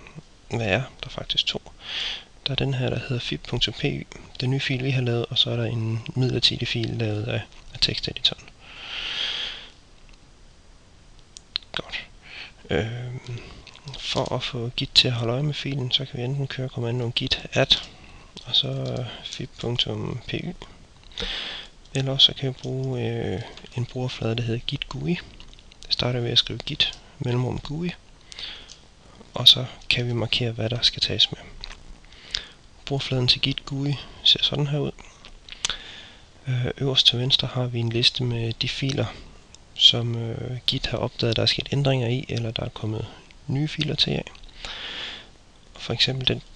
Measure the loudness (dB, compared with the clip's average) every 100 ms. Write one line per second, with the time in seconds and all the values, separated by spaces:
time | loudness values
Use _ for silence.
0 | -18 -16 -18 -20 -4 0 2 2 0 -8
1 | -8 -6 -2 0 0 -2 -6 -14 -8 -6
2 | -4 -6 -12 -8 -2 0 2 2 0 0
3 | 0 -2 -2 -4 -2 0 0 0 -2 -2
4 | -6 -14 -12 -2 0 2 2 2 2 2
5 | 2 2 2 2 4 2 0 0 0 0
6 | 0 2 4 4 4 2 0 0 0 0
7 | 0 0 0 -2 -4 -12 -16 -2 0 0
8 | -4 0 0 0 -8 -20 -18 -14 -10 -6
9 | -4 -2 -2 -2 -6 -8 -14 -20 -20 -20
10 | -20 -20 -20 -20 -20 -20 -20 -20 -20 -20
11 | -20 -20 -20 -20 -10 -10 -6 -8 -6 -8
12 | -10 -16 -16 -14 -14 -14 0 2 2 -2
13 | -6 -8 -8 -10 -10 -16 -18 -16 -14 -8
14 | -2 -2 0 0 -2 -2 -4 -2 2 4
15 | 6 4 2 2 0 0 -2 -2 0 -2
16 | -2 -4 -2 -2 -2 -4 -4 -2 -2 0
17 | 0 -2 -2 -2 0 2 4 4 2 -14
18 | -18 -18 -18 -14 0 2 2 0 -2 -2
19 | -4 -8 -10 -8 -8 -6 -2 0 0 -2
20 | -2 -4 -4 -4 -4 -8 -12 -16 -20 -20
21 | -12 -6 -4 -4 -6 -10 -12 -18 -4 -2
22 | 0 6 6 6 -2 -2 -2 -2 0 0
23 | 0 0 0 -2 -4 -12 -8 -4 -2 -2
24 | -2 0 0 0 0 -2 -2 -4 -4 -4
25 | 0 0 -2 -16 -18 -18 -20 -16 -2 0
26 | 2 2 4 4 2 -2 -4 0 0 0
27 | -12 -4 2 2 2 0 -2 -2 -4 -6
28 | -12 -20 -16 -10 -10 -10 -16 -20 -20 -20
29 | -20 -20 -8 4 6 6 2 -6 -2 0
30 | 2 2 2 2 2 0 0 2 2 2
31 | 0 4 2 0 -12 -14 -14 -14 -16 -18
32 | -18 -20 -6 -6 -6 -16 -20 -14 -2 -2
33 | 0 2 4 4 2 0 -2 0 0 0
34 | -4 2 6 6 4 2 2 2 0 -2
35 | -14 -20 -20 -18 -18 -6 -4 -4 -12 -14
36 | -16 -20 -20 -10 -2 0 0 2 2 6
37 | 6 4 4 2 2 0 0 2 2 4
38 | 4 4 0 2 0 0 -2 0 0 0
39 | 0 -4 -14 -18 -20 -20 -14 6 8 8
40 | 4 0 -2 -4 -4 -2 0 0 0 0
41 | 0 2 2 4 4 2 2 2 4 4
42 | 4 0 0 -2 -2 -2 -4 -4 -2 -2
43 | -4 -10 -20 -12 -2 0 0 0 -2 0
44 | 2 2 -2 -10 -16 -12 -10 -8 -8 -8
45 | -10 -10 -16 -20 -20 -20 -20 -10 -4 2
46 | 2 2 0 -2 -4